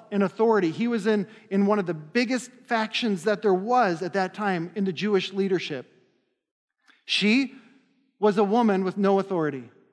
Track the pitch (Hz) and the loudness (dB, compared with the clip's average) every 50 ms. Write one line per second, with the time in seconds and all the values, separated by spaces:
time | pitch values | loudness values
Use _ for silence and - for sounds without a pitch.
0 | - - 214 202 202 180 - - 220 233 226 208 185 165 156 - 220 240 233 226 | -14 -6 -2 0 0 0 0 0 2 2 4 2 2 0 0 -2 -2 -2 -2 -2
1 | 180 220 214 214 185 - - - - - 190 196 202 196 214 208 190 165 170 156 | 0 0 0 0 -2 -4 -10 -18 -10 -4 0 0 2 2 2 0 0 -2 -6 -8
2 | 151 151 - 240 254 214 262 247 - - - - - - 240 226 220 214 - - | -10 -6 -2 -2 0 0 -2 -4 -6 -8 -16 -20 -8 -6 -4 -4 -4 -4 -4 -4
3 | 240 226 202 180 147 214 208 185 - 214 185 185 190 220 247 254 233 196 170 156 | -2 -2 -2 -2 0 0 0 0 2 2 2 2 2 2 2 2 2 2 0 -2
4 | 185 175 151 196 185 185 180 - 208 202 190 175 160 175 - 214 196 190 175 135 | -4 -4 -2 -2 -2 -2 -4 -4 -4 -2 -2 -2 -4 -6 -4 -4 -4 -2 -2 -2
5 | 175 214 208 190 185 - 190 196 196 196 190 170 - - 156 131 123 - _ _ | -2 0 0 0 0 -2 -2 -2 0 0 0 -2 -2 -4 -8 -10 -12 -14 _ _
6 | _ _ _ _ _ _ _ _ _ _ _ _ _ _ _ _ _ _ _ _ | _ _ _ _ _ _ _ _ _ _ _ _ _ _ _ _ _ _ _ _
7 | _ - - - 190 208 220 262 277 - - - - _ _ _ _ _ _ _ | _ -4 -2 0 2 4 4 2 2 0 -6 -14 -20 _ _ _ _ _ _ _
8 | _ _ _ _ 190 214 196 185 214 196 202 240 240 220 196 185 190 185 170 208 | _ _ _ _ 0 2 2 2 2 2 2 2 4 4 2 2 0 -2 -2 0
9 | 196 196 196 196 190 190 190 175 156 151 139 131 120 113 - _ _ _ | 2 2 2 2 0 0 -2 -2 -2 -2 -4 -6 -10 -16 -20 _ _ _